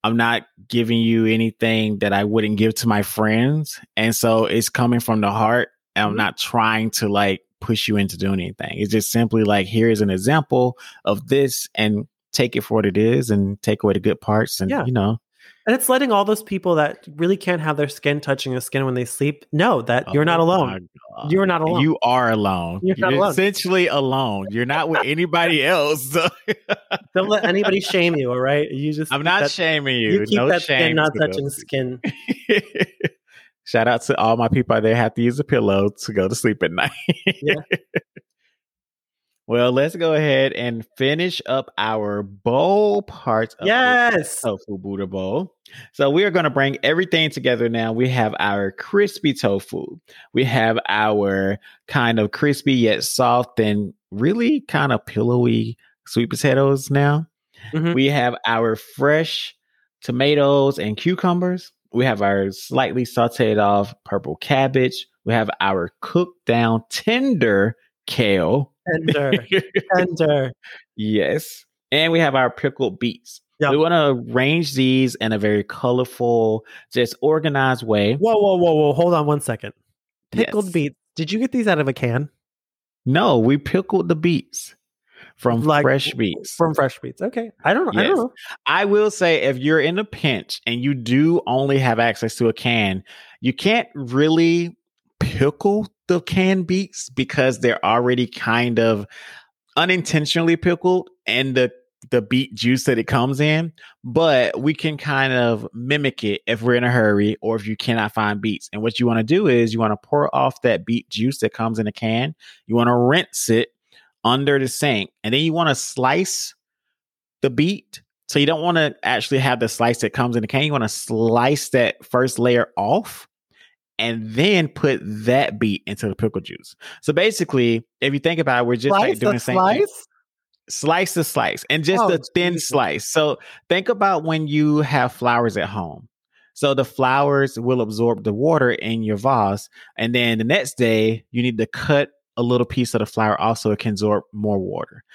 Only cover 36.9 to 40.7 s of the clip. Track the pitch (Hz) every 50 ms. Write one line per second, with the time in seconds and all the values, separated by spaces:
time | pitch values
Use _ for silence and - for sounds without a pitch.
36.9 | - - - - - - - 190 - - 143 151 196 - - - - - _ _
37.9 | - - - _ - - - _ _ _ _ _ _ _ _ _ _ _ _ _
38.9 | _ _ _ _ _ _ _ _ _ _ _ - 117 120 123 127 123 135 143 165
39.9 | 185 170 170 160 156 151 156 147 135 135 135 135 - - 120 123